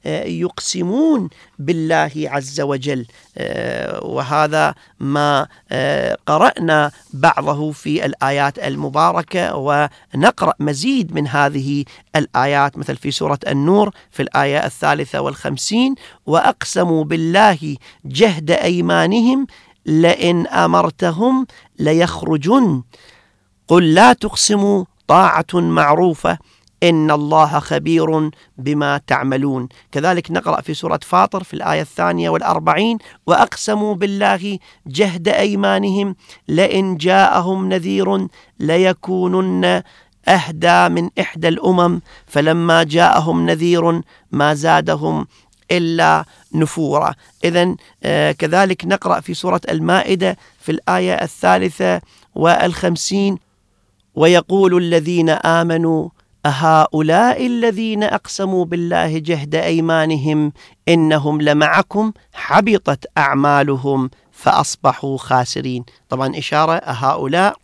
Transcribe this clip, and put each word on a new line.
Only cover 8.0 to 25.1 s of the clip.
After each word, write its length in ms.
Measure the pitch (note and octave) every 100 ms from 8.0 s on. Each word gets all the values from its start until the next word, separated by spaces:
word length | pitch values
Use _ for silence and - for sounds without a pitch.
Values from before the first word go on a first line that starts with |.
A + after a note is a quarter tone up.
| -
الآيات 520 | - C3+ C#3+ C#3 -
المباركة، 1000 | - C#3+ D3 C#3+ E3+ F3 D#3+ F#3 F3+ D3
ونقرأ 1000 | C3+ C#3+ D3 - _ C3 G3 - F3+ -
مزيد 540 | D3 C#3 A3 C4+ E3
من 140 | D#3+ D3
هذه 560 | C#3+ C#3+ C#3+ C3+ C#3+ C3+ - _ D#3
الآيات، 640 | C#3+ B2 C3+ C#3+ C#3 -
مثل 180 | - B2+
في 140 | C#3+
سورة 280 | - D3+ C#3+ -
النور 420 | C#3 D3 G3+ G#3 - _
في 120 | -
الآية 440 | C3+ C3+ C#3+ C#3+ -
الثالثة 540 | - D3+ D3 C#3 C#3
والخمسين: 760 | C#3 C3+ C#3 C#3 - A3 C4 C4+ - - -
وأقسموا 800 | D#3+ - - - F#3+ F3 D#3+
بالله 720 | D3+ E3 D#3+ F#3 G#3+ E3+ D#3 C3+ - _
جهد 460 | C#3 C3 A3 E3 D3+
أيمانهم 960 | E3+ E3+ F3 E3+ E3+ E3 A3 A#3 C4+ C4+ - _ _ -
لئن 600 | D#3 E3+ - F3 F3 -
أمرتهم 1000 | - E3+ F3 E3+ - F3+ E3 A#3+ C4 C4 - _ -
ليخرجن 1040 | D3 D#3+ F3 E3+ D#3+ D#3 D3+ C4 A3+ C3 - _ - _ _ _ _ _ -
قل 260 | E3+ E3+
لا 180 | E3 A#3+
تقسموا 720 | A#3+ G#3 - - G#3 G3+ G3+ F3+ _
طاعة 400 | -